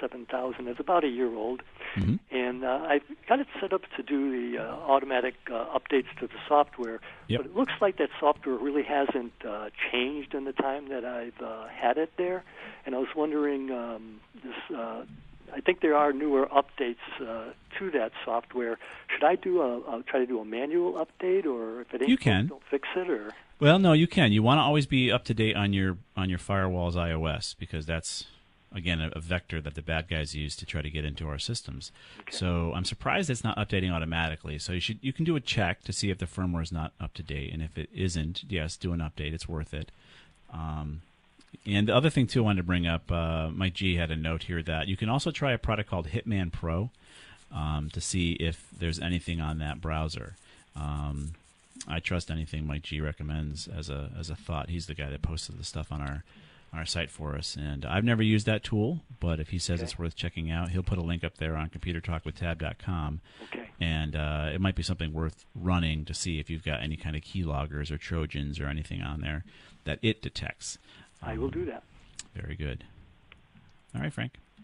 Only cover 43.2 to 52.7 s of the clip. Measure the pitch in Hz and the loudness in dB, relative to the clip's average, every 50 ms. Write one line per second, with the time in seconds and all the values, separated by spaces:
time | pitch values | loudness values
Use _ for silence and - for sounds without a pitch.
43.2 | 82 82 82 80 80 80 80 87 95 92 87 - 95 92 87 87 85 78 80 80 | 2 0 0 0 0 -2 -2 0 0 -2 0 0 0 2 2 2 2 0 0 -2
44.2 | 78 80 82 82 - - 87 82 78 82 80 80 80 95 95 - 110 110 120 151 | 0 -2 -2 -2 -2 -4 -4 -2 -2 -2 -2 -2 0 -2 -2 0 0 2 2 2
45.2 | - 175 147 - 147 135 120 110 - - 110 107 104 - 98 90 82 78 82 117 | 0 -2 -2 0 0 0 0 0 2 0 0 0 0 -2 -2 -2 -2 -2 -4 -4
46.2 | - 120 107 98 90 82 - - - 82 80 90 107 127 - _ - - - - | 0 0 0 2 0 0 -2 -2 -2 0 0 0 0 -2 -6 _ -20 -20 -20 -20
47.2 | - - - - - - - - 76 76 76 76 76 78 - 87 - - - 92 | -20 -20 -20 -20 -20 -10 -6 -4 -2 0 0 0 -2 -2 -4 -4 -4 0 0 2
48.2 | 87 85 82 - 80 85 82 - - - - - 87 82 80 - - 87 90 85 | 2 2 2 0 0 -2 -2 -4 -10 -20 -8 -4 -2 -2 -2 0 0 0 -2 -2
49.2 | - 87 82 82 78 78 78 78 76 73 71 - 85 80 78 78 80 82 82 - | -2 -2 -4 -2 -2 -2 -2 -2 -2 -4 -4 -4 -4 -2 -2 0 -2 -2 -4 -6
50.2 | - - - - - - - - - _ _ 71 73 73 73 73 73 73 73 71 | -10 -12 -14 -18 -20 -20 -20 -20 -20 _ _ -6 -4 -4 -2 -2 -2 -4 -4 -4
51.2 | 71 78 80 - _ _ _ _ _ _ - - - - 78 82 - - 95 87 | -6 -6 -8 -10 _ _ _ _ _ _ -16 -14 -8 -6 -6 -4 -2 -2 -2 -2
52.2 | - - 80 80 80 - - 78 78 76 | -2 -2 -4 -4 -4 -4 -4 -4 -4 -2